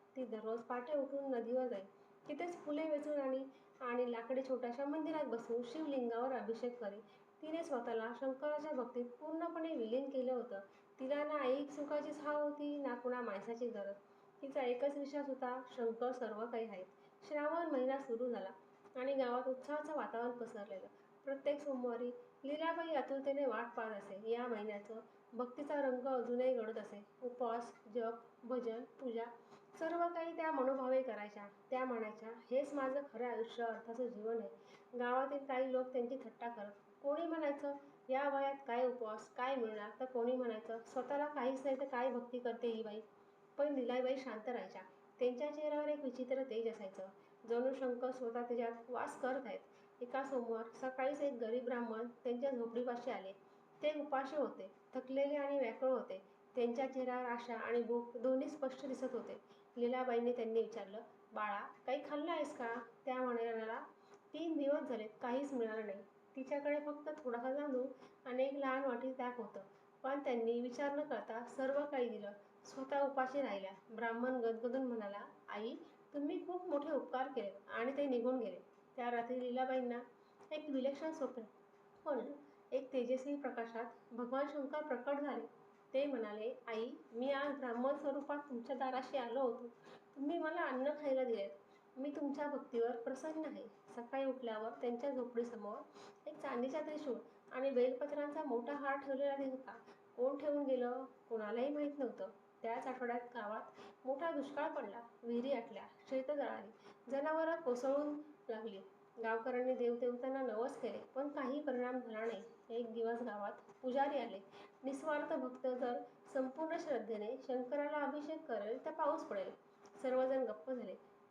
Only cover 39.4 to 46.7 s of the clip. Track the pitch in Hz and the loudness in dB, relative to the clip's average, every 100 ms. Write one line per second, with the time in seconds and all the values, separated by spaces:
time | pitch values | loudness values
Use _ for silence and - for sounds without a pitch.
39.4 | 254 269 220 214 208 - 254 247 233 254 | 0 2 0 -2 -6 -6 -2 2 4 2
40.4 | 247 220 - 226 - 262 - 285 294 285 | 2 -2 -4 -6 -4 -4 0 2 2 2
41.4 | 247 262 285 262 277 254 254 240 - 247 | 2 2 2 0 0 2 2 0 -4 -4
42.4 | 240 226 240 220 214 214 - - - - | -2 -2 -2 -2 -4 -6 -10 -18 -20 -20
43.4 | - - 294 269 233 247 254 269 254 220 | -10 0 2 2 2 2 4 2 -2 -6
44.4 | 254 233 190 196 190 - - - 247 240 | -4 -4 -4 -10 -16 -20 -12 2 2 2
45.4 | 294 294 302 294 294 294 269 240 247 269 | -2 0 0 2 2 0 0 -2 0 0
46.4 | 262 220 226 | 2 0 0